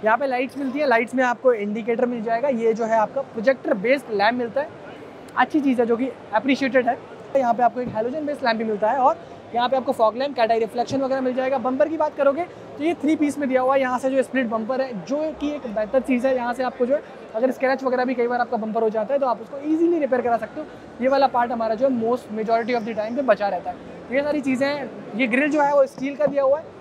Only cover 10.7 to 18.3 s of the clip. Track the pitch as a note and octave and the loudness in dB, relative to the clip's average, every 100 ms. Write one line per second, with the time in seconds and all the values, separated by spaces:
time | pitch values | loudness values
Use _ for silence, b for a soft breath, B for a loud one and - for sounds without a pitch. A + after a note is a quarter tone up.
10.7 | A#3+ A#3 C4+ C4+ C4 B3+ B3+ C4 C4+ A#3 | -2 -2 -2 0 0 0 0 0 0 -2
11.7 | C4 D4 D#4 D4+ D4+ C#4 C#4 F4+ B B | 2 0 2 -2 2 2 2 -4 B B
12.7 | - D4+ E4 C#4+ D#4 D4 C#4 C#4+ B3+ B3+ | -4 -2 0 0 2 0 0 0 2 4
13.7 | C#4 B3+ B3 C4 C4+ B3+ B3+ A#3+ A3 A3 | 2 2 0 0 0 0 0 0 -2 -2
14.7 | C4 C4 A3 E3 C#4+ D#4 - D4 D4 B3+ | -2 -2 -6 -4 -2 -2 -4 -4 -4 -4
15.7 | G#3 G#3+ C4+ B3+ B3+ C4 C4 A#3+ A#3+ B3+ | -4 0 0 2 2 2 0 -2 -2 -4
16.7 | B3 B3 C#4+ B B B A3 B3+ - B3+ | 0 0 0 B B B 0 0 2 0
17.7 | C4+ C4 B3+ B3+ B3 A#3+ | 0 0 0 0 0 0